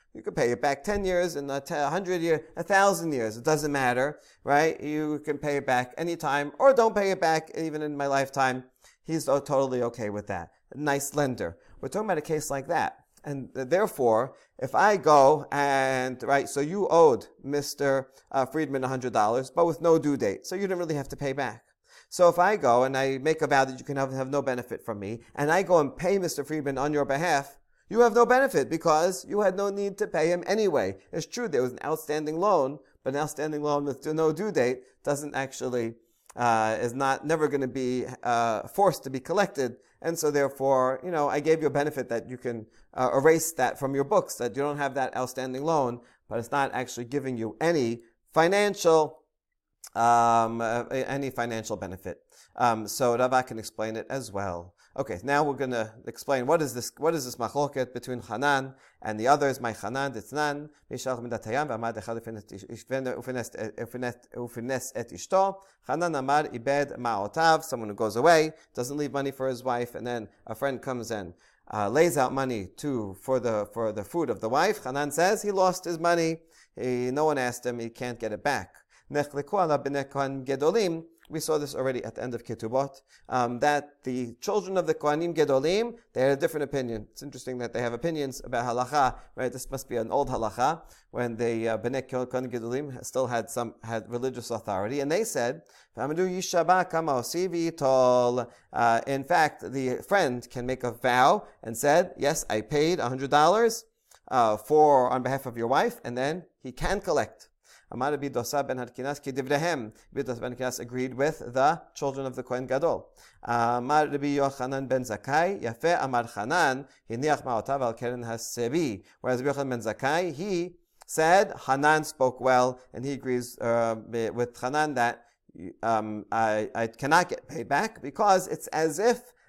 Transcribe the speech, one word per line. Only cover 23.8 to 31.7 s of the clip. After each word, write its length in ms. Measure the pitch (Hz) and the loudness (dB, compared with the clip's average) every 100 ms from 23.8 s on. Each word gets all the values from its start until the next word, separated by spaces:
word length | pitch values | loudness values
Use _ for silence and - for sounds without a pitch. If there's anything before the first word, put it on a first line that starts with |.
can 120 | 135 139 | -6 -4
have, 160 | 131 | -2
have 160 | 131 131 | -2 -2
no 120 | 143 | -2
benefit 440 | 131 123 120 107 | -2 -4 -6 -10
from 160 | - 101 | -8 -8
me, 200 | 101 117 - | -8 -10 -10
and 160 | - 147 | -2 2
I 120 | 180 | 2
go 140 | 175 170 | 4 4
and 180 | 139 - | 4 0
pay 220 | 180 196 | 0 0
Mister 260 | 175 - | 0 -4
Friedman 340 | 139 156 139 131 | -6 -4 -4 -2
on 140 | 147 | 0
your 120 | 147 | 0
behalf, 540 | 139 139 175 143 - - _ _ - | 0 0 2 0 0 -14 _ _ -2
you 120 | 220 | 4
have 140 | 233 | 6
no 100 | 220 | 8
benefit 460 | 240 254 269 170 123 | 6 6 4 2 0
because 540 | 160 170 156 185 185 - | 0 4 4 4 0 -4
you 120 | 208 | 0
had 160 | 196 185 | 2 2
no 120 | 202 | -2
need 300 | 202 202 185 | -2 -4 -4
to 80 | 208 | -4
pay 220 | 165 160 | 0 2
him 160 | 175 - | 0 0
anyway. 500 | 214 202 139 98 95 - | 0 2 2 0 -4 -10
It's 140 | 170 - | -8 -8
true, 220 | 240 226 | -6 -2
there 140 | 127 | 0
was 100 | 127 | 0